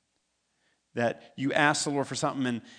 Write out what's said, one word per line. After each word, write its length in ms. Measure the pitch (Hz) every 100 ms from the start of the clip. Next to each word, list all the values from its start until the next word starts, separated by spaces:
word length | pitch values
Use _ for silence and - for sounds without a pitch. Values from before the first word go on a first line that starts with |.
| _ _ _ _ _ _ _ _ _
that 380 | - 117 - - -
you 160 | 135
ask 320 | - 147 151
the 60 | 156
Lord 160 | 143 131
for 80 |
something 320 | 127 147 131 127
and, 140 | 117 -